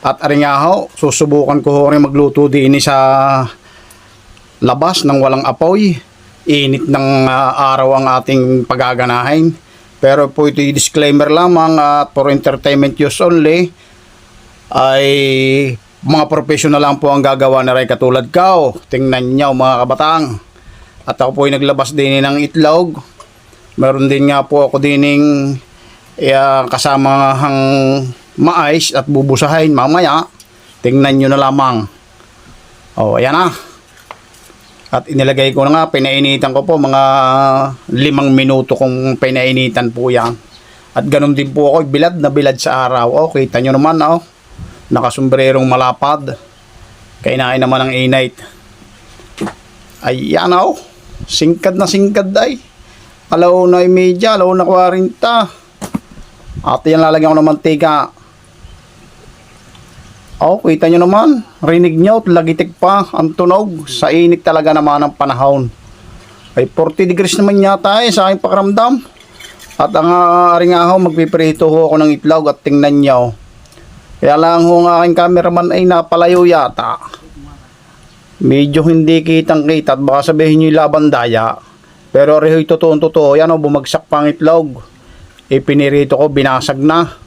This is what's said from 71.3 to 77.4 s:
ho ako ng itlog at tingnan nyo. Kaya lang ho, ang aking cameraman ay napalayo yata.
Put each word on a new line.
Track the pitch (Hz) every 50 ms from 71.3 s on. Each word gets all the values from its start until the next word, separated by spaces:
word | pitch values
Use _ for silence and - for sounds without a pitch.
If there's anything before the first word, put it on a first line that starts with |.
| - 165 160 160 156 - 170 160
ho | 156 160 165
ako | 151 151
ng | 156 151 151 147 -
itlog | - 151 160 160 151 147
at | 139 -
tingnan | _ 147 139 143 147 143 143 143
nyo. | 143 135 131 123 123 120 107 - - - - - - - - - - - - - - - - -
Kaya | - 139 143
lang | 151 165 165 170 170 165 170
ho, | 175 170 170
ang | 175 175 170
aking | 170 175 165
cameraman | 175 175 175 180 175 170 175 170 175 175 175 165
ay | 180
napalayo | 185 180 180 170 165 - 175 170 170 170 180 180 180
yata. | 175 170 156 139 123 - - 113 113 110 - - - - - - - - 147